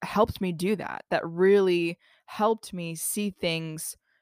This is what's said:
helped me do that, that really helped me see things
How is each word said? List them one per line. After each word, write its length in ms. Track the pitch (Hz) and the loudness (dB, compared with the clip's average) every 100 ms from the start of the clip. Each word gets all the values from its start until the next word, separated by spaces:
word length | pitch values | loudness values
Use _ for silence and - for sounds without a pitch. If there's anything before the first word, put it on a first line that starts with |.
helped 380 | - 196 233 - | -4 2 2 2
me 120 | 185 | -4
do 220 | 160 180 202 | -2 -2 -2
that, 280 | - - - | -4 -10 -2
that 160 | 175 170 | -2 -2
really 720 | 170 190 202 190 175 170 175 _ _ - | 2 6 6 6 2 0 -4 _ _ -16
helped 460 | - 214 220 - | 0 0 0 -4
me 220 | 180 170 | -10 -8
see 340 | 165 - 214 208 | -6 -6 -4 -4
things 640 | - 175 165 160 156 - - _ _ | -2 -2 -2 -4 -8 -10 -12 _ _